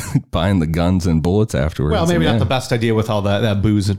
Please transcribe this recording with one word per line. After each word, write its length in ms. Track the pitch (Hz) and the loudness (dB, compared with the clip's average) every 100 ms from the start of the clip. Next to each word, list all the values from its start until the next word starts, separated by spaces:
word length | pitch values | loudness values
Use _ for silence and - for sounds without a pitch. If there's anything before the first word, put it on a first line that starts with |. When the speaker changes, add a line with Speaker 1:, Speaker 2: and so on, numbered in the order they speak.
| - 139 - | 0 -4 -2
Speaker 1:
<laughs> 60 | |
buying 280 | 82 92 95 | -2 0 2
the 80 | 78 | 0
guns 380 | 82 87 92 90 | 0 2 0 2
and 160 | 80 | 0
bullets 320 | 85 104 107 | 2 0 0
afterwards. 380 | 67 73 - 117 | 0 -2 -2 -2
Speaker 2:
Well, 140 | 110 165 | 0 0
maybe 100 | 170 | 2
Speaker 1:
And 100 | 156 | 2
Speaker 2:
not 60 | |
Speaker 1:
yeah. 60 | 117 | 0
Speaker 2:
the 60 | 98 | 0
best 260 | 131 - | -2 -2
idea 240 | 120 117 110 | -2 0 0
with 140 | 104 | 0
all 120 | 107 | -2
that, 160 | 101 101 | 0 0
that 200 | 113 101 | 0 0
booze, 280 | 104 104 98 | 2 2 0